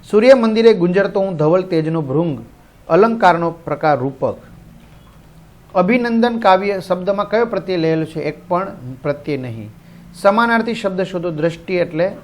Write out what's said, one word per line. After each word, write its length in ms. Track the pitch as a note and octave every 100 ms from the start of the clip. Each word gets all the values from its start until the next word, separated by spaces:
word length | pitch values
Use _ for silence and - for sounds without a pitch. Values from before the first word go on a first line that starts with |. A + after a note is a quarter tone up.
| -
સૂર્ય 240 | G#3 B3
મંદિરે 400 | C4+ A3+ A3 A3+
ગુંજરતો 480 | G3 F3 F#3 G3 G#3
હું 160 | G3 E3
ધવલ 260 | D3+ F#3
તેજનો 380 | F#3 E3 D#3 E3
ભૃંગ, 440 | C#3 C#3+ E3+ B2 - - - - -
અલંકારનો 600 | E3+ A3+ A3+ F#3+ E3+ E3+
પ્રકાર 460 | D#3+ - D3 D#3 C#3
રૂપક. 380 | C3+ C3+ C3 - - - - - - - - - - - - - -
અભિનંદન 640 | - F3+ B3 A#3+ A#3 A#3+ A3+
કાવ્ય 400 | G3+ F#3+ G3+ G3
શબ્દમાં 500 | F3+ F#3 F3+ G3+ G3
કયો 160 | G#3+
પ્રત્યય 320 | A#3 G3 E3+ F#3
લેલો 280 | D#3+ D#3+
છે? 140 | D#3 D#3
એક 280 | C#3+ D3+ -
પણ 240 | F3+ G3 - B2+ C3
પ્રત્યય 360 | D3+ D3 - C#3
નહીં. 320 | B2+ A2+ G#2+ - - - -
સમાનાર્થી 580 | - G3 G#3+ A#3 A3+ A#3
શબ્દ 280 | A3 G3 F#3
શોધો. 300 | F#3 F3+ F3
દ્રષ્ટિ 420 | D3+ E3 D#3+ -
એટલે 380 | F3+ F3 D#3 F#3 A3